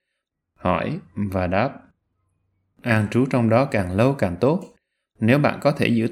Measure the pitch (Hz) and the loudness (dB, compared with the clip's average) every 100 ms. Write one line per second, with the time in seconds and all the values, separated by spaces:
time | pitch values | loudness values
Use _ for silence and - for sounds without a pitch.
0 | _ _ _ _ _ _ 92 90 - 156 | _ _ _ _ _ _ -2 -2 -2 -8
1 | - - 101 92 90 92 127 - - _ | -10 -8 -4 -2 -2 0 -2 -4 -20 _
2 | _ _ _ _ _ _ _ _ 123 110 | _ _ _ _ _ _ _ _ 0 0
3 | 104 123 131 127 117 113 139 110 90 95 | 2 0 0 2 2 2 2 -2 -2 0
4 | 123 139 95 87 123 175 - _ _ _ | 0 0 -2 0 0 0 -4 _ _ _
5 | _ - 110 139 139 - 143 - 110 117 | _ -4 2 2 2 0 -2 0 0 0
6 | 113 | 0